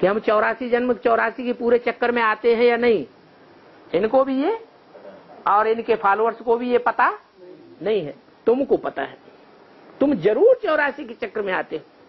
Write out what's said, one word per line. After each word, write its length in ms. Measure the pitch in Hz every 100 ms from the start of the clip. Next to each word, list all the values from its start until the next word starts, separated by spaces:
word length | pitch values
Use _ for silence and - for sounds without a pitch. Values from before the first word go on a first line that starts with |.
कि 60 | 180
हम 120 | 208
चौरासी 520 | 214 214 220 220 247
जन्म, 220 | 240 247
चौरासी 520 | 226 240 226 226 220
के 80 | 247
पूरे 260 | 240 233 240
चक्कर 340 | 240 226 240
में 100 | 240
आते 320 | 226 214 240
हैं 100 | 226
या 120 | 240 233
नहीं। 300 | 240 208 127 - _ - - - - - -
इनको 300 | 165 220 262
भी 180 | 269 262
ये 220 | 311 453 - _ _ - - - - - -
और 200 | 202 220
इनके 280 | 226 220
followers 460 | 220 196 202 226 220
को 160 | 233 233
भी 140 | 247
ये 80 | 240
पता 340 | 240 220 277 415 - _ - - - -
नहीं 180 | 170 214
है। 120 | 147 - _ _ -
तुमको 300 | 247 277 175
पता 260 | 139 -
है, 140 | 135 - - - - _ - - - -
तुम 140 | 285
जरूर 400 | 247 170 214 427
चौरासी 500 | 508 403 311 285 262
के 100 | 240
चक्र 280 | 233 214 214
में 100 | 202
आते 240 | 180 151 156
हो। 60 | - _